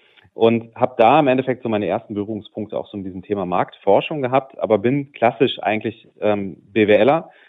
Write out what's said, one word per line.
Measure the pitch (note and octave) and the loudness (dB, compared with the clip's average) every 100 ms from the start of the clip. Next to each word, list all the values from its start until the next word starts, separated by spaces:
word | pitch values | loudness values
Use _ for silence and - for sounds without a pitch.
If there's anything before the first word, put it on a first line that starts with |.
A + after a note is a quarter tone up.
| _ _ _ | _ _ _
Und | - A2+ A2+ - - | 0 2 2 -6 -4
habe | B2 - | -4 2
da | A2 D3 | 4 4
im | C#3+ | 4
Endeffekt | B2+ C3 B2 | 0 -2 -4
so | A#2+ | -4
meine | G#2+ F#2+ | -4 -2
ersten | G2+ - | -4 -4
Berührungspunkte | G2+ G2+ G#2+ - - G#2 - | -8 -6 -8 -10 -12 -10 -8
auch | - | -10
so | G#2 | -12
mit | F#2+ | -12
diesem | F#2 | -14
Thema | - G2+ F2+ | -8 -6 -4
Marktforschung | F2+ C#3 - - G#2+ - D#3+ | -4 -4 -6 2 2 2 -6
gehabt, | B2+ C3 C3+ - | -2 -2 -2 -8
aber | F#2+ G#2+ | 0 0
bin | A#2 C#3+ C#3 | 2 -2 -4
klassisch | - A2+ - B2 - | -2 -2 0 -2 -2
eigentlich, | F#2+ G#2+ A2+ - _ - | -4 -4 -4 -10 _ -6
ähm, | G#2+ G2+ G2 - _ | -2 -2 -4 -12 _
B | G#2+ G#2 | 0 4
W | G2+ | 6
Ler, | A#2 D#3+ - _ | 6 2 -2 _